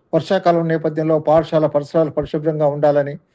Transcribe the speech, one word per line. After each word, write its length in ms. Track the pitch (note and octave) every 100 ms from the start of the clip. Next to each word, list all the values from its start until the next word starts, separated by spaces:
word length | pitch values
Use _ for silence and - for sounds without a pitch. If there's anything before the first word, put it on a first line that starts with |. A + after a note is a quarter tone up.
| _
వర్షాకాలం 540 | D#3+ - F#3+ F#3 F3 E3
నేపథ్యంలో 520 | E3 D#3+ D#3 D#3 D#3
పాఠశాల 460 | D3+ D#3+ D3 D#3+ D3+
పరిసరాలు 440 | D3 C#3+ E3 D#3
పరిశుభ్రంగా 580 | D3+ C#3+ D#3+ D3+ D#3 D3
ఉండాలని, 500 | D3 D3 D3 C#3 C#3+ _